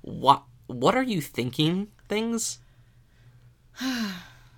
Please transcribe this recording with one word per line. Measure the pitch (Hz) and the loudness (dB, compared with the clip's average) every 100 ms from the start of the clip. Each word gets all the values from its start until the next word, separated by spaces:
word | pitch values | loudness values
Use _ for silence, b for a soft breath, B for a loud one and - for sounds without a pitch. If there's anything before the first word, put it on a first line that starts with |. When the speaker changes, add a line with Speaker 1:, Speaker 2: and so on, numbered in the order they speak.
Speaker 1:
"What, | - - 127 139 - - - | -12 0 4 4 2 -20 -12
what | 123 139 240 | 0 2 2
are | |
you | 254 190 | 0 -2
thinking?" | - - 123 - 156 180 208 _ - | -4 -4 -4 2 2 2 -4 _ -6
things. | 208 226 233 - - b b b b b b b b b b _ B | -4 -2 -4 -6 -8 b b b b b b b b b b _ B
Speaker 2:
<sighs> | |
I | 262 240 208 180 B B B | -4 -2 -4 -8 B B B